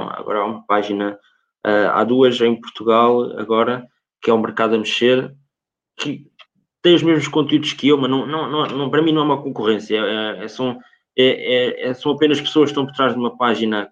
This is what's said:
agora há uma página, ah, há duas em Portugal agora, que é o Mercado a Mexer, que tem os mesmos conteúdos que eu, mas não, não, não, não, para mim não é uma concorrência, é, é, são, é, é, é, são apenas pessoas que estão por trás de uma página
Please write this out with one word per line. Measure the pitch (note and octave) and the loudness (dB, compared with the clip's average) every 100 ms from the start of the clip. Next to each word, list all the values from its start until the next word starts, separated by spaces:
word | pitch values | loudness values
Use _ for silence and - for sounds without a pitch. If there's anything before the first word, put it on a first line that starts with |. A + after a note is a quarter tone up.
| - - | -6 -10
agora | - G#2 | -6 -4
há | G#2 | -4
uma | A2 - | -6 -2
página, | G#2 G2+ G2+ G2+ G2+ _ _ _ _ | -2 0 -2 -4 -6 _ _ _ _
ah, | G#2 G#2 G2 E2 | 0 2 2 2
há | |
duas | A2 B2+ C3 A#2+ | 2 4 4 4
em | A#2 A2+ | 0 0
Portugal | - - A2 A2+ A#2+ B2 B2 A#2+ | -6 -6 2 4 4 2 -2 -6
agora, | G#2+ A2 A#2 B2 B2 _ _ _ | -2 0 0 -2 -8 _ _ _
que | - | 0
é | |
o | A2+ | 0
Mercado | A2 A2 A2+ A2+ | 0 -2 0 0
a | |
Mexer, | G#2+ - A#2+ B2+ C#3 - _ _ _ _ _ - | -2 0 2 2 -2 -12 _ _ _ _ _ -12
que | D3 - - _ - _ _ _ | -10 -10 -14 _ -20 _ _ _
tem | F3 | 4
os | E3+ | 4
mesmos | D#3+ D#3+ C#3 | 4 2 0
conteúdos | D#3 C#3 D3+ - | -2 0 0 0
que | - C3 | -2 2
eu, | C#3+ | 2
mas | B2+ | 2
não, | C3+ A#2+ | -2 -2
não, | D#3 C3+ | -6 -4
não, | D3+ C#3+ | -4 -4
não, | C3 C#3+ | -4 -2
para | D#3 | 0
mim | D#3+ | 2
não | D#3 | 2
é | D3+ | 2
uma | D3 | 0
concorrência, | C#3+ B2+ G#2+ G#2+ - G#2+ | -4 -4 0 -2 -2 -2
é, | G#2 G#2+ A2 F#2 G#2+ | -2 -4 -6 -8 -12
é, | |
são, | - C3 B2 - _ _ - | -6 -6 -6 -14 _ _ 2
é, | C3 | 2
é, | - - B2+ B2 - B2+ | 2 0 0 0 -4 -6
é, | B2 | -4
são | D3+ | -4
apenas | C#3 D3+ C#3+ | 2 2 2
pessoas | - D#3 C#3+ | 0 2 2
que | |
estão | C#3+ C3+ | 0 -4
por | |
trás | C#3 C3+ | -2 0
de | A#2+ | 0
uma | A#2+ - | -4 -2
página | A#2+ A2 A2+ G#2+ G2+ | 0 0 -2 -4 -6